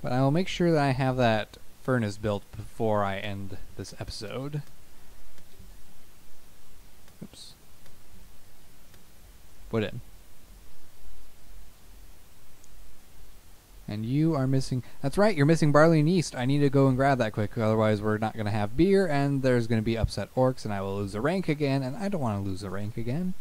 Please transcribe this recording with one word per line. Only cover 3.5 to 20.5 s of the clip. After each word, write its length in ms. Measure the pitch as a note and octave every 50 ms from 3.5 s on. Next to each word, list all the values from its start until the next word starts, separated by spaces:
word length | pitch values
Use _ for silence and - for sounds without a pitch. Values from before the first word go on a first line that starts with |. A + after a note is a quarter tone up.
| F#2+ F#2+ - - -
this 180 | - G2+ - - -
episode. 640 | A2 - - - A2+ G2+ A2 A#2+ C3+ D3 D3 D3+ C#3+ - - - - - - - - - - - - - - - - - - - - - - - - - - - - - - - - - - - - - - - - - - - - - - - - - - - -
Oops. 300 | - - - - - - - - - - - - - - - - - - - - - - - - - - - - - - - - - - - - - - - - - - - - - - - - -
Put 160 | - A2+ G#2+
in. 160 | - - B2 - - - - - - - - - - - - - - - - - - - - - - - - - - - - - - - - - - - - - - - - - - - - - - - - - - - - - - - - - - - - - - - - - - - - - - - - - - - - -
And 200 | - G#2+ G#2+ A2
you 280 | A2+ B2+ D3 D#3 D#3+ D#3+
are 120 | C#3 C3
missing... 380 | C3 C3+ C3+ C3 - C3+ B2+ A#2+ - - - -
That's 160 | C#3 - F#3+
right, 180 | G3+ G#3+ G#3
you're 80 | D3+ C#3
missing 280 | D3 E3 D#3+ E3 D3 C#3
barley 260 | D3 D#3 E3 E3+ D#3
and 80 | D3 D#3
yeast. 280 | F#3 F#3 D3 - -
I 100 | C3 B2
need 140 | B2+ C#3 D3
to 100 | C#3+ C#3+
go 160 | C3 C#3 C#3
and 100 | C3+ C3
grab 220 | B2 C3+ C#3 C#3 B2
that 140 | A#2+ A2 G#2
quick, 260 | - G#2+ G2+ - A#2+
otherwise 420 | A2+ G#2+ A2 A2 A2 G#2+ A2 G2+
we're 180 | G#2+ A2 G#2+ G#2+
not 180 | A2 G#2+ -
gonna 160 | A2+ G#2+ G#2 G#2
have 240 | A2 G#2 G2+ G2
beer, 300 | C#3 E3 G3 G3 G3 G3
and 360 | E3+ D3 C#3 C#3 C#3+ C#3+ C#3 C3
there's 240 | C3 B2+ A#2+ A#2
gonna 160 | A2 A#2+ A2 G#2
be 160 | A2+ A2+ A2+
upset 340 | G#2 - - - - - -
orcs, 280 | - B2+ B2+